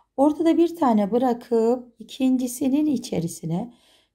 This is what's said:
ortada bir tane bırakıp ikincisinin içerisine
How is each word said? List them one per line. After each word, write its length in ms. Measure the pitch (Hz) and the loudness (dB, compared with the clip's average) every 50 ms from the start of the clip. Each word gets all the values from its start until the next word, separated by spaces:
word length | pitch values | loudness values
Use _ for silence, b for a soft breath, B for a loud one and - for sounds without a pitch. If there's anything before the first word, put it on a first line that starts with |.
| B B _ | B B _
ortada 400 | 262 277 302 294 302 320 330 294 | 2 2 2 2 2 2 2 4
bir 200 | 320 339 339 339 | 4 2 0 0
tane 340 | - 294 247 220 208 202 196 | 0 2 2 2 2 2 0
bırakıp 840 | 233 233 262 254 233 247 - - 233 226 220 233 254 254 247 - _ - | 0 0 0 0 -2 -4 -4 -2 0 0 2 2 0 -2 -6 -12 _ -20
ikincisinin 880 | 220 - - - 262 262 262 247 262 240 - - 285 262 269 302 302 | -20 -14 -4 -2 0 0 2 0 -2 -4 -4 -4 -2 0 2 2 2
içerisine 880 | 302 262 - - - - 170 165 170 - - - 160 165 190 247 b b b b b b b b b | 0 -2 -2 -4 -4 -4 -4 -4 -4 -6 -8 -8 -6 -4 -6 -6 b b b b b b b b b